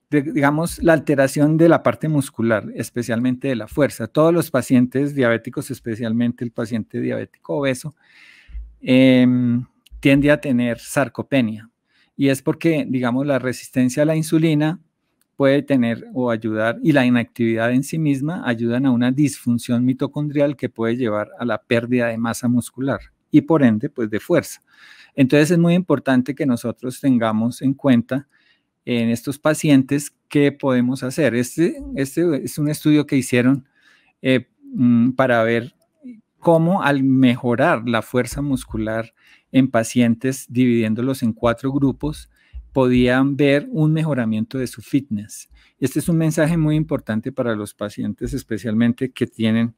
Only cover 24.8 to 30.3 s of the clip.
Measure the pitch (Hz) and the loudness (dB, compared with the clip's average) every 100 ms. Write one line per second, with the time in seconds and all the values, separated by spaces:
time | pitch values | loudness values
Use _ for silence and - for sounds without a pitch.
24.8 | - - - - 131 147 151 175 170 175 | -20 -20 -10 0 2 4 4 4 4 2
25.8 | 180 139 - 127 127 139 151 120 120 107 | 2 -2 0 0 0 -2 -2 -2 -4 -8
26.8 | 127 127 139 123 113 107 113 - 131 135 | -10 -4 0 2 2 0 -2 -2 -4 -2
27.8 | 143 120 113 127 - _ _ _ _ _ | 2 2 2 -4 -8 _ _ _ _ _
28.8 | - 120 117 117 - 135 156 151 160 139 | -4 -2 0 -2 -4 -4 -2 0 4 4
29.8 | 131 143 143 _ - | 4 -2 -6 _ -4